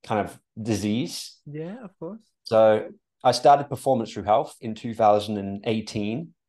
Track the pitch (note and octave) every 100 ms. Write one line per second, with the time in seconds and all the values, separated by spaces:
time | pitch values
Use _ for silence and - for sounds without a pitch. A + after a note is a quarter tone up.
0 | - G#2+ F#2+ - _ - A2 G#2+ G#2 A2
1 | F3 - - - - D3 D#3+ A3+ G#3 -
2 | E3 A3 _ _ - A2 A2 G#2+ - -
3 | _ _ B2+ B2+ D3 C#3+ C#3+ B2 - B2
4 | A2 - G2 A2 - - A2+ A2 A#2+ A2+
5 | G#2+ G#2 G#2 G#2+ G2 G2+ A#2 A2 G#2+ A2
6 | G#2 A#2+ E3 _